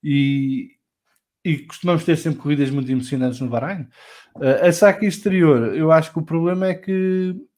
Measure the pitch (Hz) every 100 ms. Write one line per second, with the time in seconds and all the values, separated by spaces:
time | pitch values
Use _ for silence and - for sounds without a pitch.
0 | 151 139 139 139 135 135 - _ _ _
1 | _ _ _ _ - 147 - - 180 170
2 | 170 156 165 143 147 147 139 139 127 131
3 | 127 139 127 123 127 117 135 190 131 _
4 | - - _ - 131 135 175 165 208 196
5 | 208 - 208 185 165 131 113 107 156 160
6 | 156 - 156 165 170 185 190 185 185 190
7 | 185 185 185 185 302